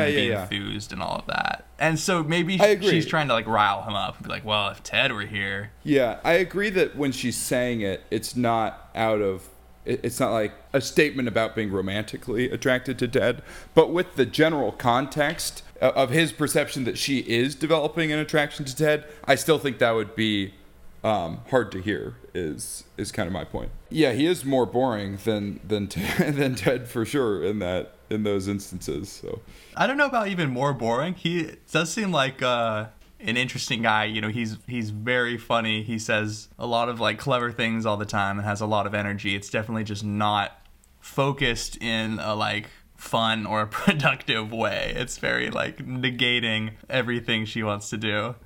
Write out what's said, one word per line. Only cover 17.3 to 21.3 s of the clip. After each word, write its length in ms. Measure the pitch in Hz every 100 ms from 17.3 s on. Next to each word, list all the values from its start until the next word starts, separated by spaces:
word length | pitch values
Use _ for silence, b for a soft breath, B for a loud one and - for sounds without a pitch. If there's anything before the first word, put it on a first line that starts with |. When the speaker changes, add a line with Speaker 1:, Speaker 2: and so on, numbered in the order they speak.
| 117 135 147
Speaker 2:
developing 560 | 156 160 147 165 160
an 60 | 151
attraction 440 | 151 156 147 - 139
to 100 | 131
Ted, 300 | 151 151 - B
I 100 | -
still 240 | 131 143 147
think 200 | 143 117
that 140 | 120
would 220 | 113 101
be, 380 | - 110 104 95 - - - - -
um, 380 | 110 104 85